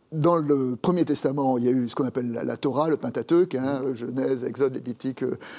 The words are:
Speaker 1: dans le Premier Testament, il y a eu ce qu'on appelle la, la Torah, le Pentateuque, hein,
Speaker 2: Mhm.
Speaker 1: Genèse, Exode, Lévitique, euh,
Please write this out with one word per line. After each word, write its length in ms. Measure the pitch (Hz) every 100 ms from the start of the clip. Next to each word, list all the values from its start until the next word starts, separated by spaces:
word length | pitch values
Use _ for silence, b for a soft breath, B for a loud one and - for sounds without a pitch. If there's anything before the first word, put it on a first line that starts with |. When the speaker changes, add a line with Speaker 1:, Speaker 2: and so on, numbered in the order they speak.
| _
Speaker 1:
dans 260 | 160 156 170
le 380 | 147 139 127 123
Premier 260 | - 180
Testament, 540 | 147 139 135 143 135 123
il 80 | 123
y 20 |
a 40 |
eu 180 | 127 120
ce 60 | -
qu'on 100 | 131
appelle 260 | 127 120
la, 120 | 113
la 140 | 73 120
Torah, 320 | 143 127 160
le 60 | 147
Pentateuque, 600 | 127 127 113 170 180 131
hein, 260 | 131 139
Speaker 2:
Mhm. 140 | 135 120
Speaker 1:
Genèse, 480 | 120 127 135 127 123
Exode, 280 | 120 135
Lévitique, 500 | 127 123 117 135 127
euh, 140 | 127 - B